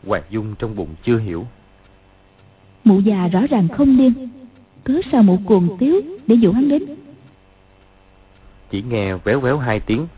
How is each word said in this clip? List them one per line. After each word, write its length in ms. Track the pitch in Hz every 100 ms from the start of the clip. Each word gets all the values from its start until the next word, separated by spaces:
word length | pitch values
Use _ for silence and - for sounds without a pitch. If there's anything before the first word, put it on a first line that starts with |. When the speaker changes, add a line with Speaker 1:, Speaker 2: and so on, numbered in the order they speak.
| 90
Speaker 1:
Hoàng 160 | 98 80
Dung 260 | 107 107 104
trong 200 | 113 104
bụng 200 | 85 80
chưa 140 | - 117
hiểu: 300 | 107 85 120 - _ _ _ _ _ _ _ _ _ _ _ _
Speaker 2:
"Mụ 160 | - 190
già 280 | 202 202 180
rõ 120 | 185 269
ràng 180 | 247 170 -
không 200 | 277 254
điên, 320 | 262 247 262 - - _ _ _
cớ 100 | - 285 381
sao 120 | 277
mụ 160 | 208 185 196
cuồng 320 | 208 175 185
tiếu 220 | 262 359 311 392 -
để 80 | 233
dụ 160 | 214
hắn 180 | 214 285
đến?" 140 | 294 370 285 - - - _ _ _ _ _ _ _ _ _ _ _ - - -
Speaker 1:
Chỉ 120 | 98
nghe 320 | 117 117 98 92
véo 240 | 104 127
véo 180 | 127 147
hai 220 | 123 107
tiếng 280 | - 110 165